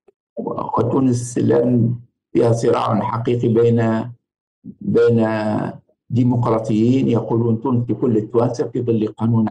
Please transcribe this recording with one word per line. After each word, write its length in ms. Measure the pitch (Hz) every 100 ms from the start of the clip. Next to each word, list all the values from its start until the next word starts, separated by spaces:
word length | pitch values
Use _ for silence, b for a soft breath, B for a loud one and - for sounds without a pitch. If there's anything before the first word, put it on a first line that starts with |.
| _ _ _ -
وتونس 1000 | - - - - 113 135 131 120 - -
الآن 580 | 113 120 123 123 117 - - _ _
فيها 200 | - 117
صراع 460 | 113 127 117 113 104
حقيقي 460 | - 117 120 120 120
بين، 640 | 110 117 117 113 113 120 120 _ _ _ _ - -
بين 460 | - - 117 117 110 110 107 107 92 - _ _ -
ديمقراطيين 1000 | 117 123 123 120 - - 107 117 131 139
يقولون 540 | 113 - 117 117 113
تونس 280 | 139 120 120
لكل 280 | 110 131 107
التوانسة 500 | 107 117 120 - 156
في 140 | 131
ظل 260 | 117 113 107
قانون 380 | - 113 113 110